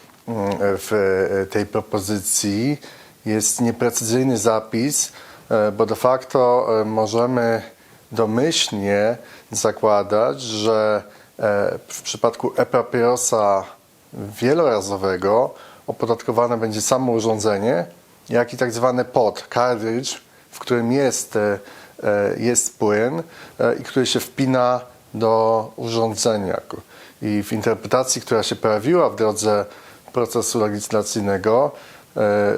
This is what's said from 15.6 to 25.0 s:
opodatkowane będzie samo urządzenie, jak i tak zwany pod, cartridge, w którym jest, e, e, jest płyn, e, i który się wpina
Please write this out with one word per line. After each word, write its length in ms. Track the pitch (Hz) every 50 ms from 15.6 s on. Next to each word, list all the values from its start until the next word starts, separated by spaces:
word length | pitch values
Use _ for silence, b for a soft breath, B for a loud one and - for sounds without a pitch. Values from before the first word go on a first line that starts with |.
| B B B B B
opodatkowane 720 | - - - - 113 117 113 - - 117 113 120 120 123 113
będzie 240 | 113 110 107 107 101
samo 300 | - 139 127 131 127 117
urządzenie, 720 | 113 107 113 110 107 101 110 101 98 101 120 147 175 175 - - - - _ - - _ -
jak 260 | 113 120 120 120 -
i 20 |
tak 160 | 123 131 120 110
zwany 320 | 117 120 127 123 127 120
pod, 440 | 123 - 139 117 104 - - - - -
cartridge, 680 | 123 123 127 123 110 107 113 113 123 135 - - - b b b b b b
w 80 | - -
którym 340 | - - 127 120 117 117 127
jest, 440 | 143 143 127 - - - - -
e, 220 | 110 104 104 101 98 B B B B B B B - -
e, 320 | 110 104 104 101 101 - -
jest 400 | 113 120 120 117 - - - -
płyn, 440 | 107 104 104 107 113 127 151 165 160 B B B B B B -
e, 140 | 117 120 117
i 80 | - -
który 240 | - - 139 123
się 140 | 117 - 120
wpina 600 | - - - - 139 131 131 127 123 123 123 123 123 - - -